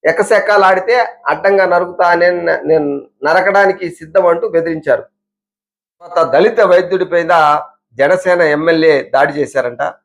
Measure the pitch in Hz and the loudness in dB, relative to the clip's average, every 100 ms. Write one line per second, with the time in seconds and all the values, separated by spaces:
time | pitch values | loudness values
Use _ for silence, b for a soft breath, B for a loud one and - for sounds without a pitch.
0 | 156 165 202 202 196 208 190 190 185 247 | -2 -2 0 0 2 2 4 2 0 -2
1 | 226 - - 156 196 196 185 175 180 180 | -2 -6 -6 -2 0 2 2 0 -2 -2
2 | 175 170 175 175 170 156 147 160 147 143 | 0 2 2 0 -2 -4 0 0 0 -6
3 | - _ 143 175 190 196 196 185 180 - | -10 _ 0 0 2 2 2 0 -8 -12
4 | 156 190 175 170 156 165 165 160 151 120 | -4 0 2 0 -2 -2 -2 -6 -2 -2
5 | - _ _ _ _ _ _ _ _ _ | -4 _ _ _ _ _ _ _ _ _
6 | - 175 160 135 208 233 196 180 180 190 | -8 -2 0 2 2 2 2 2 2 -4
7 | 180 175 165 170 151 151 - _ _ 113 | -2 -2 0 2 2 0 -4 _ _ -2
8 | 143 180 185 180 165 147 160 165 160 143 | 0 0 0 0 0 0 0 2 2 0
9 | - 135 147 147 135 139 123 120 147 185 | 0 -2 -2 -2 -4 -4 -6 -6 -8 -8